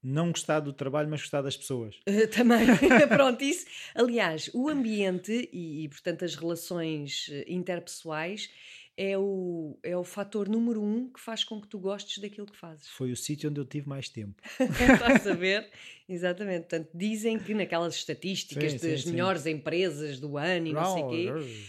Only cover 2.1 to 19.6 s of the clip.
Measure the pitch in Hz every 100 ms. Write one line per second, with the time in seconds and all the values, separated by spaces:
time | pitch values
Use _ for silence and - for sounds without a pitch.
2.1 | 202 220 208 240 233 226 208 - 240 277
3.1 | 214 269 240 254 - - - - - 240
4.1 | 233 185 160 - 240 285 285 226 214 190
5.1 | 180 180 233 - - 165 151 156 - 180
6.1 | 165 175 143 165 170 - 175 160 156 143
7.1 | - - 143 - 180 175 175 175 - 165
8.1 | 156 165 208 - - - - - - 196
9.1 | 196 196 190 180 170 156 - - 180 175
10.1 | - 202 214 202 226 233 220 208 220 254
11.1 | - - 220 - 214 208 208 190 202 202
12.1 | - 202 202 202 - 170 156 - - 131
13.1 | 123 - 147 151 147 135 147 139 139 -
14.1 | - 104 - - - 262 - 247 262 240
15.1 | 269 202 175 185 202 - - - - -
16.1 | 180 180 180 208 175 165 165 156 170 208
17.1 | 214 226 220 202 214 170 170 170 - -
18.1 | 147 180 190 - 147 151 135 165 151 160
19.1 | 170 185 180 147 151